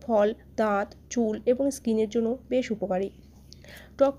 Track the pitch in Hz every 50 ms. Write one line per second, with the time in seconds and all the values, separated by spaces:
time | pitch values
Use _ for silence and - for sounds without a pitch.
0 | - - 233 208 208 208 226 - - - - - 220 214 202 196 208 - - -
1 | - - - 247 233 214 214 214 - 240 254 247 277 285 277 - - 233 220 220
2 | 220 208 220 233 226 220 247 262 - - 247 254 247 - 220 208 185 196 185 180
3 | 196 196 - - - - - - - - - - - - - - - - - -
4 | 277 277 277